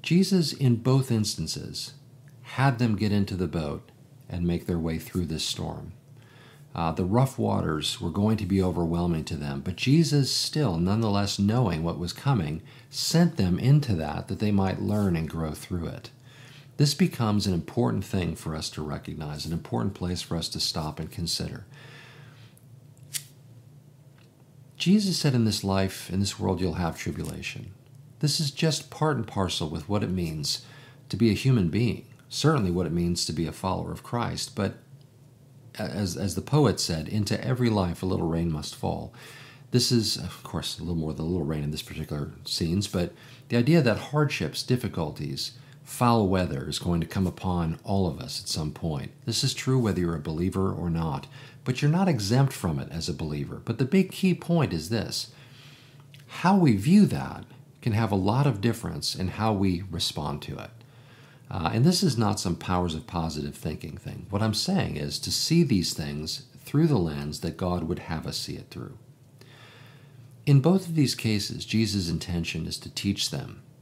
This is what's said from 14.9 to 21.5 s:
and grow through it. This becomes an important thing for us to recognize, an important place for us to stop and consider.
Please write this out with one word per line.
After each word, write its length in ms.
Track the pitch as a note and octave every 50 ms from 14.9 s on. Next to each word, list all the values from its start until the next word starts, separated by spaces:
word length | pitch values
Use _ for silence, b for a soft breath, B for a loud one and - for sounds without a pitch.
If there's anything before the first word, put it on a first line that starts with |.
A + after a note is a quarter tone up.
| G#2 G#2+ G#2 F#2+ F2
and 120 | D#2+ D#2+
grow 260 | D2 C#2+ E2 D#2+ D#2 D2+
through 340 | - - - F#2+ F2 E2
it. 240 | C#2+ - - - - - - B B B B B B B B B B B
This 160 | - D3 D3 -
becomes 520 | - F#3+ E3 - - A#2 G#2+ G#2 G#2 -
an 80 | G2 F#2
important 520 | E2+ - - - - A#2+ B2 A2+ G#2 G2
thing 300 | - - G2 F2 E2+ E2
for 200 | - - - D#2
us 140 | D#2 D2+ -
to 100 | - -
recognize, 640 | D#2 D2+ C#2+ - - - - D#2+ D#2 D2 D2 D2 D2
an 80 | D#2 E2
important 400 | E2 - - - A#2 A2+ G#2 G2
place 280 | - F2+ F2+ F2+ E2+
for 140 | - - E2+
us 120 | E2+ E2 -
to 100 | - E2
stop 400 | - - - E2+ D#2 D#2 D2 -
and 120 | D#2+ -
consider. 540 | - - E2+ E2 - - - -